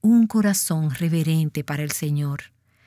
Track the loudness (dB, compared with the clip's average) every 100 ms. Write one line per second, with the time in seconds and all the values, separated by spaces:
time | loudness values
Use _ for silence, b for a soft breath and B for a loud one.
0 | 4 4 4 2 0 0 -2 -2 -2 -2
1 | -2 0 0 0 0 -4 -6 -6 -6 -6
2 | -4 -2 -4 -6 -12 _ _ _